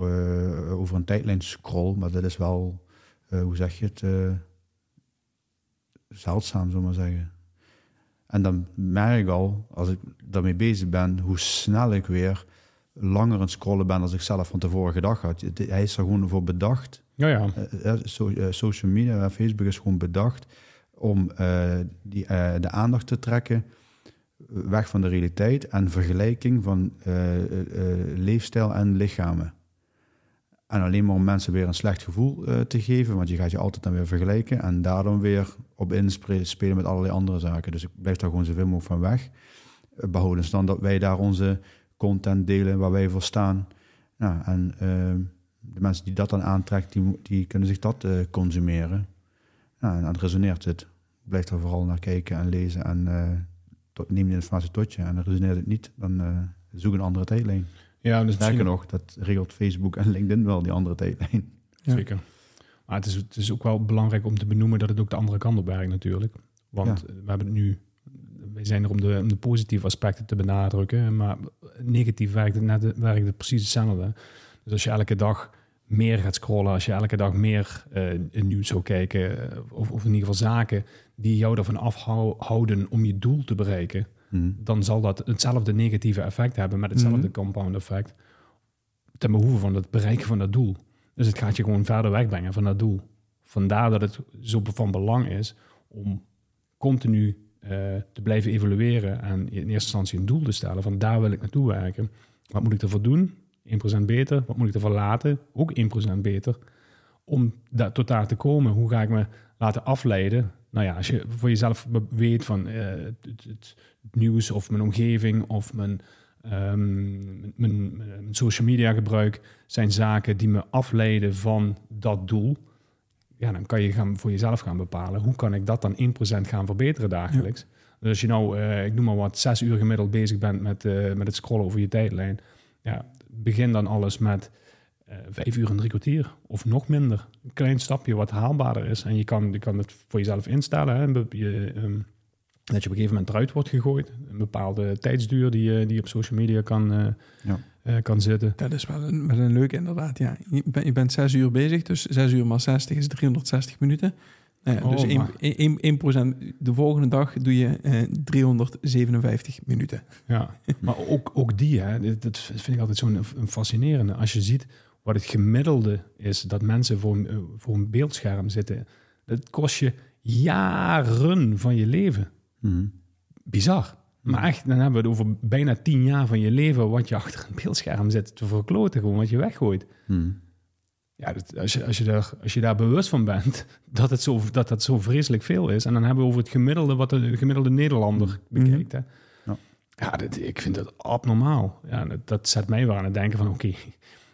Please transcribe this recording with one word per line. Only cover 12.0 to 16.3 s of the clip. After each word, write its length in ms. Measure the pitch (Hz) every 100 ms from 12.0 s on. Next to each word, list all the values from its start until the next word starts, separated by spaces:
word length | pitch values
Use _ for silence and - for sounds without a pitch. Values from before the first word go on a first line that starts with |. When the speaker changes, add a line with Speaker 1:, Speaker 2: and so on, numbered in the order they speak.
| 90
Speaker 1:
weer 400 | 90 92 95 - _ _ _ _
langer 420 | - 98 98 117 107
aan 60 |
het 80 | 95
scrollen 360 | - 98 98 92
ben 140 | 92
als 120 | 90
ik 80 | 90
zelf 260 | - 98 87
van 120 | 92
tevoren 340 | 87 95 90
gedacht 280 | 85 98 110
had. 200 | 85 82
Het, 160 | 90 85
hij 260 | 101 95
is 140 | 101 -
er 60 |
gewoon 260 | 92 101
voor 140 | 95